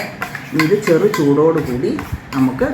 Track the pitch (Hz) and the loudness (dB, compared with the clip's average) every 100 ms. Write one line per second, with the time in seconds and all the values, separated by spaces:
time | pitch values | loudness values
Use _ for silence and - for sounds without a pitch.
0 | - - - - - 156 156 208 - 160 | -4 -10 -10 -12 -6 -2 2 2 4 4
1 | 208 170 143 143 160 160 131 123 190 311 | 2 2 2 4 4 2 -2 -2 -2 -4
2 | - - - 135 131 - 285 | -6 -10 -6 0 0 0 -2